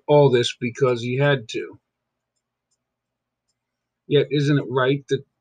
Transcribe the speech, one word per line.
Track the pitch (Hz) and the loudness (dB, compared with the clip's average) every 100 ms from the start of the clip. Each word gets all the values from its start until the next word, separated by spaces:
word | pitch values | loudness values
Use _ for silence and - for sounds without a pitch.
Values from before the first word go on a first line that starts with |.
| - | 2
all | 147 139 | 4 4
this | 120 120 - | 4 0 -4
because | 123 113 135 120 | -8 -2 -2 0
he | 123 127 | -4 -2
had | 143 135 110 | 0 -2 -4
to. | 110 90 104 _ _ _ _ _ _ _ _ _ _ _ _ _ _ _ _ _ _ _ _ _ _ - | -12 -12 -16 _ _ _ _ _ _ _ _ _ _ _ _ _ _ _ _ _ _ _ _ _ _ -2
Yet | 143 135 | 0 2
isn't | 143 143 147 | 0 0 0
it | - | -2
right | 131 127 143 - | -2 0 -2 -4
that | 139 - _ | -8 -8 _